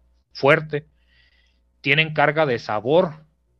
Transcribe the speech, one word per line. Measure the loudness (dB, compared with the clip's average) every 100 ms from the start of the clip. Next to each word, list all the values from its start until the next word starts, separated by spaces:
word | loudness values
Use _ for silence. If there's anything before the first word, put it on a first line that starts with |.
| _ _ _
fuerte. | -2 2 2 -2 -10 -12 _ _ _ _ _ _ _ _ _
Tienen | 0 0 0
carga | 0 0 2 -2
de | -2
sabor, | -4 -6 0 0 0 -6 _ _ _ _